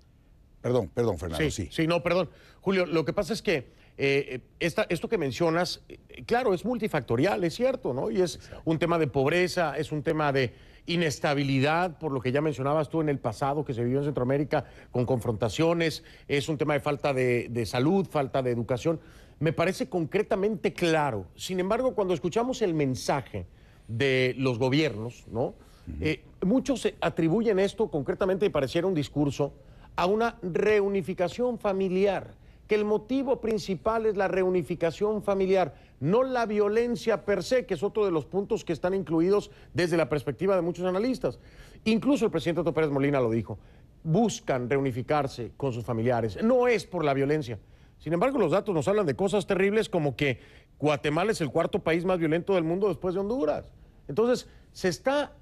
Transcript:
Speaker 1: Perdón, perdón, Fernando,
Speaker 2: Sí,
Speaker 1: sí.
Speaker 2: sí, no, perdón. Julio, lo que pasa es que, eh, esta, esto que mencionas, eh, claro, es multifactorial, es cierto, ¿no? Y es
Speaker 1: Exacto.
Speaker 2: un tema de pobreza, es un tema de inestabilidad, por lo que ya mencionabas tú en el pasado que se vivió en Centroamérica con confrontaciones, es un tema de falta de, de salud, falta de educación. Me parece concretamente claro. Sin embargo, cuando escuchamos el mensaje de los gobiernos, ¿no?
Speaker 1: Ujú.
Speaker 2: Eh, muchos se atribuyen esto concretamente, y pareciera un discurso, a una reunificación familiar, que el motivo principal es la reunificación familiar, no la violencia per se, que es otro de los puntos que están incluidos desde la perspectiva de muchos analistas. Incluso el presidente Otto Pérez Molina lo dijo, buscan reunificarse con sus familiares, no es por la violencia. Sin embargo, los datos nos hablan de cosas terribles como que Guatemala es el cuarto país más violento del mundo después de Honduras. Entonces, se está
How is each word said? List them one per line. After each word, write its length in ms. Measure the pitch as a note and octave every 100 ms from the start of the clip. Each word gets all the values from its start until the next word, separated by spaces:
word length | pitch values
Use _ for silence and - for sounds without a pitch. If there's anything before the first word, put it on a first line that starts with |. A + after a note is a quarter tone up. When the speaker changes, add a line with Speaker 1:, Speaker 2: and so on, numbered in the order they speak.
| _ - - - - -
Speaker 1:
Perdón, 300 | A#2+ B2 G2+
perdón, 240 | - A#2 E2+
Fernando, 260 | F2+ D#2+
Speaker 2:
Sí, 60 | D3+
Speaker 1:
sí. 180 | - D#2
Speaker 2:
sí, 140 | - D#3+
no, 160 | E3+
perdón. 280 | F3 F3 E3 - - -
Julio, 260 | F#3 F#3+ F3+
lo 180 | E3
que 80 | D#3+
pasa 200 | E3 D#3+
es 100 | A3
que, 300 | - D3+ - - - -
eh, 440 | C#3 C#3 - B2+ - -
esta, 260 | E3 - -
esto 200 | E3+ -
que 100 | G#3+
mencionas, 640 | C#3+ A#2+ E3 E3 F3+ - -
eh, 340 | - - - B2
claro, 280 | A#3+ B3+
es 100 | F#3
multifactorial, 760 | G#3 B3 G3 D#3 A#2 A#2 F#3+ G#3+
es 100 | E3+
cierto, 380 | - B3+ B3+ E3
¿no? 180 | B2+ F#3+
Y 100 | G#3
es 160 | F3+ -
Speaker 1:
Exacto. 260 | - - -
Speaker 2:
un 120 | D#3+
tema 200 | E3 E3+
de 100 | D3
pobreza, 680 | C#3 C3+ F3 F3+ F3+ D#3+ C#3
es 140 | D3+
un 120 | D3+
tema 300 | D#3+ D#3 D3+
de 220 | C#3 B2 - - - -
inestabilidad, 1120 | E3+ E3 - D#3+ C#3+ C#3 C3+ C#3 E3 F#3 D3
por 140 | D#3
lo 80 | C3+
que 100 | C3
ya 100 | C3+
mencionabas 480 | D#3 C3 C#3 D#3 D3+
tú 120 | E3
en 80 | D3+
el 100 | C#3
pasado 460 | B2 G#2 C#3 D3+
que 100 | C#3+
se 80 | A#2+
vivió 160 | A#2+ C3+
en 60 |
Centroamérica 640 | C#3+ C3+ B2 C#3 D3 D3 - - -
con 140 | B2 B2
confrontaciones, 1000 | B2+ A#2+ G#2 A#2 A#2+ E3 E3+ E3 D#3 - - -
es 200 | C#3+ C#3
un 80 | D3+
tema 180 | D3+
de 60 | D3
falta 320 | D3+ C#3 D3
de, 360 | C3 B2+ A#2+ -
de 160 | A#2+ G#2+
salud, 400 | B2 C#3 G3 F3+
falta 360 | D3+ C3+ C#3
de 80 | B2+
educación. 480 | A#2 A2 B2 D#3+ D#3+ - - - -
Me 120 | D#3
parece 360 | - E3+ F#3 -
concretamente 840 | F#3 D#3+ G3 - G3+ G3+ G#3 G3
claro. 540 | - E3+ D#3 D3 G#2+ F#2
Sin 240 | - - F#3
embargo, 360 | F#3 A3+ C4
cuando 200 | G#3 F#3+
escuchamos 480 | F3 F3 A3 B3 A#3+
el 120 | G3+
mensaje 720 | D#3+ C3+ B2 - D3 - G2+ F2 - - - -
de 460 | A#2 C#3 C3 B2+ B2
los 200 | C3 A2+
gobiernos, 680 | C3 C#3+ D3+ G#2 A#2 - -
¿no? 220 | A2 D#3+ - - - -
Speaker 1:
Ujú. 120 | D2
Speaker 2:
Eh, 240 | D#3 - - -
muchos 400 | F#3 B3+ - A#3+
se 140 | G#3+ -
atribuyen 580 | E3+ - E3 G3+ A#3 F#3+
esto 320 | G3 - A3
concretamente, 560 | D#3 B2 - F#3+ F#3+ G3+
y 40 |
pareciera 360 | D3 C3+ E3+ F#3
un 80 |
discurso, 600 | E3 C3+ C#3+ C#3+ - C#3+ - - - - -
a 100 | F3+
una 320 | G#3+ A#3 A3+
reunificación 1160 | F3+ D#3+ G#3 G#3+ G3+ G3 D#3+ F3+ F3 - B3 A#3
familiar, 760 | G#3+ F#3+ F#3+ F#3 G3 F3+ - - - - -
que 80 |
el 120 | G#3+ G#3
motivo 560 | G#3+ G#3+ C4 C4 B3
principal 640 | A3+ G#3+ - F3+ A3 A3+ A3
es 100 | G3
la 100 | F#3+
reunificación 960 | F#3+ F#3 F#3 D3 F3 E3+ - G#3 G#3+
familiar, 520 | - G3 F#3+ F#3+ D#3+ - - -
no 240 | C#3 A3+
la 220 | C4 B3 G#3+
violencia 800 | G#3 G#3 A3 A#3+ A3 A3 G#3 -
per 160 | G3
se, 240 | E3 B3+ -
que 80 |
es 80 | F3
otro 240 | G3+ A3 G3+
de 40 |
los 140 | D#3+
puntos 400 | - F#3+ G3+ A3
que 80 | -
están 220 | - F3+
incluidos 560 | G3 D3 D#3+ F3 G3+ - - -
desde 240 | C#3+ F3 E3+
la 100 | C#3+
perspectiva 480 | D3 - B2 F#3+ F#3
de 60 |
muchos 240 | E3+ E3+ F#3
analistas. 520 | F#3 B3 B3 C3+ - - - - -
Incluso 400 | G#3+ A3 B3+ C#4
el 60 | G#3+
presidente 320 | D#3 D#3+ E3
Otto 100 | E3
Pérez 180 | D3+ D#3
Molina 300 | C#3 C#3 C#3
lo 100 | A#2
dijo, 280 | A2+ G#2+ G#2+ - - - -
buscan 680 | D#3+ E3+ A#3 - - C3 B2
reunificarse 840 | C#3 C#3 B2 B2 D3+ C#3 - G#2+ -
con 160 | C#3
sus 100 | A#2+
familiares, 580 | A2+ A2+ A#2+ A#2 A2+ -
no 240 | A3 B3+ B3
es 200 | G#3+ -
por 180 | F3
la 80 | D3
violencia. 460 | C#3 C3+ D#3 A#2+ G#2+ - - - -
Sin 160 | D3+
embargo, 240 | E3+ B3+ C4+
los 120 | E3+
datos 240 | F#3 G#3
nos 140 | E3 C#3+
hablan 160 | G#3
de 100 | F3
cosas 320 | A#2+ F#3 G3 -
terribles 440 | F#3 G3 G#3+ G#3
como 260 | F3 D3 B2
que 240 | C#3+ A#2+ - - - -
Guatemala 540 | D3 C#3+ D3+ D#3 G#3
es 80 | G#3
el 80 | D3
cuarto 340 | D#3+ F3 G3
país 200 | E3+ E3
más 140 | F3 F#3
violento 360 | D#3+ E3 E3
del 100 | F#3+
mundo 240 | D#3+ F3+ G3+
después 260 | D3+ F#3
de 60 | F3+
Honduras. 460 | G3+ B3+ D4+ A#2 - - - - -
Entonces, 400 | C#3+ A#3 A#3+ - - -
se 160 | - F#3+
está 460 | - C4 C#4+ C#4 -